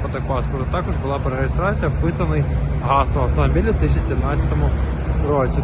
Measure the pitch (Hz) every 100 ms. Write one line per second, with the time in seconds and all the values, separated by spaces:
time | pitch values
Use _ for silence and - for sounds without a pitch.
0 | 147 139 143 135 117 139 131 175 180 160
1 | 135 139 139 127 135 - 180 - 156 143
2 | 165 160 170 151 143 - - - - 139
3 | 131 151 123 143 143 147 214 202 156 -
4 | - 135 - 143 - 147 143 - - -
5 | - - 139 147 127 147